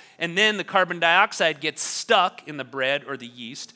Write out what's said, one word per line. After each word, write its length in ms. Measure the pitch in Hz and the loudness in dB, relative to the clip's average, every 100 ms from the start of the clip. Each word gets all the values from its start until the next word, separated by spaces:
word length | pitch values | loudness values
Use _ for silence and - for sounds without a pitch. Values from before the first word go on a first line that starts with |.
| - - | -20 -8
and 200 | 170 170 | -6 2
then 200 | 214 208 | 2 0
the 60 | |
carbon 360 | 175 196 180 175 | 0 0 0 2
dioxide 600 | 170 175 214 - 175 151 | 4 4 4 2 0 0
gets 240 | 156 143 | -4 -4
stuck 640 | - - - 220 180 - - | -4 -4 2 4 4 -2 -14
in 100 | 151 | -12
the 60 | |
bread 400 | 131 135 131 143 139 | -10 -4 -2 -2 -4
or 80 | 135 | -10
the 120 | 120 | -12
yeast, 460 | 120 117 135 - | -14 -14 -12 -16